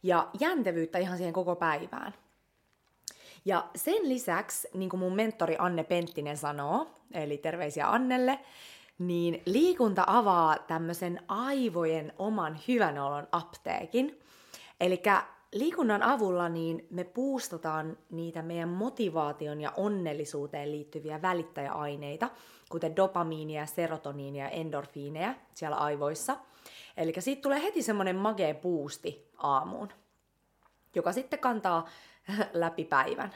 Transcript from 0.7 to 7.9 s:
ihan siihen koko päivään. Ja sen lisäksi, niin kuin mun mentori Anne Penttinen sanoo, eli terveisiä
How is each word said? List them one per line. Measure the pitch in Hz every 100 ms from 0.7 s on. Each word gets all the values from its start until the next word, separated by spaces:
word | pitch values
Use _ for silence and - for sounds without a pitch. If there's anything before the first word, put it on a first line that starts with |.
| 165 160 185
ihan | 185 180
siihen | 180
koko | 180 180
päivään. | 175 165 151 180 - - - _ _ _ _ _ _ _ _ - - - - 196
Ja | 180 -
sen | - - 427 320
lisäksi, | 254 220 170 - - -
niin | 185 190
kuin | 185
mun | 180
mentori | 190 220 214 170 160
Anne | 180 170
Penttinen | 160 175 170 - 147 147
sanoo, | 147 143 143 214 320 - _
eli | - 151 143
terveisiä | 160 170 147 147 -